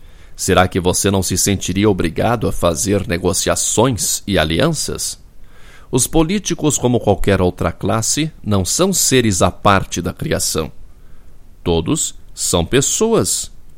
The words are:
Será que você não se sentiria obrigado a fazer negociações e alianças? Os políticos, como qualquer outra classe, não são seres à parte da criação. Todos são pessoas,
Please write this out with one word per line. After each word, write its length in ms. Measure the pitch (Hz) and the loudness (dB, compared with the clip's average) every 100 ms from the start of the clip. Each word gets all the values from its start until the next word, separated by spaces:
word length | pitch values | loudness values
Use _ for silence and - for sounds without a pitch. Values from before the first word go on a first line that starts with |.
| - - - - | -20 -20 -18 -8
Será 320 | - 90 92 | 2 4 4
que 120 | 98 | 4
você 300 | 87 87 98 | 0 2 2
não 140 | 98 | 2
se 140 | 92 92 | 0 0
sentiria 520 | - 95 - 95 107 | 0 0 0 2 2
obrigado 580 | 95 85 80 98 117 95 | 2 0 0 0 0 0
a 40 | |
fazer 560 | - 87 80 95 101 90 | 0 0 0 0 0 0
negociações 1120 | 85 90 82 90 82 - - 127 104 - - - | 0 0 0 0 0 0 2 2 2 -4 -4 0
e 100 | 90 | 0
alianças? 800 | 78 80 156 160 - 65 - - - - - - - - - | 2 2 0 0 -4 -6 -8 -10 -18 -18 -18 -18 -20 -20 -4
Os 140 | 131 - | -2 2
políticos, 720 | 160 160 202 - 170 151 - | 2 2 0 -2 -2 0 0
como 220 | 123 117 | 0 2
qualquer 420 | - 95 - 95 | 2 2 2 2
outra 300 | 90 - 90 | 2 0 -4
classe, 600 | - 92 110 107 143 156 - | -2 -2 -2 0 -2 -4 -6
não 200 | - 101 | -2 0
são 300 | 95 - 190 | 0 0 0
seres 480 | 180 - 131 113 92 | 2 2 4 4 2
à 80 | 95 | 0
parte 520 | - 104 98 - - | 2 4 4 2 -4
da 100 | 87 | -6
criação. 600 | - 156 85 - - 76 - - - - - - - - - | -6 -4 -2 -2 -4 -6 -10 -16 -18 -16 -16 -16 -18 -20 -6
Todos 520 | - 82 82 156 - - - | -2 0 0 -2 -2 -8 -16
são 320 | - - 90 85 | -8 -2 0 2
pessoas, 840 | 131 - - 226 214 98 - - - - | 2 2 0 2 2 0 -4 -6 -14 -18